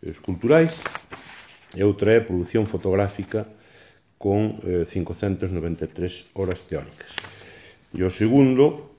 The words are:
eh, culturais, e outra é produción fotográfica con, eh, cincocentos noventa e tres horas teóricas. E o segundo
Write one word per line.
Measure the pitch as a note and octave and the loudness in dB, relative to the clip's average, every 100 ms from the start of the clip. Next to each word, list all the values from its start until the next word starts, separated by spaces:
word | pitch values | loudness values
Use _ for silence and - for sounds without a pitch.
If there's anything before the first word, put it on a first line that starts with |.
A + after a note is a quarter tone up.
eh, | - D#2+ | -12 -12
culturais, | - F2 A#2 D#3 E3 - - - - - - - - - _ F2 | -8 -4 4 4 4 0 -12 -12 -16 -20 -20 -20 -20 -20 _ 0
e | G#2 | 0
outra | G2 G2+ A2+ | 2 4 4
é | A2+ | 4
produción | F2+ E2+ A#2 G#2 | -4 -2 -2 -2
fotográfica | F#2 F#2+ F#2+ G2 - G2 A2 - - _ - - _ _ _ | -2 0 0 0 -4 -6 -6 -6 -14 _ -20 -20 _ _ _
con, | G2+ G2+ G#2+ G#2+ - | 0 2 0 -4 -4
eh, | F2+ E2+ | -2 -2
cincocentos | F#2+ E2+ - G2+ F#2 F#2+ | -4 -6 -4 -2 -2 -4
noventa | F2+ E2 E2 D#2+ | -4 -4 -6 -8
e | |
tres | - F2 - - | -6 -8 -8 -18
horas | - F#2+ F2+ - | -8 -6 -6 -6
teóricas. | D2+ D2+ - - - - - - - - - _ | -10 -10 -20 -16 -14 -16 -20 -20 -20 -20 -20 _
E | - | -4
o | F#2 | -2
segundo | - G#2+ C3+ C3+ B2+ D3 D3+ - | 0 4 6 6 6 4 2 -16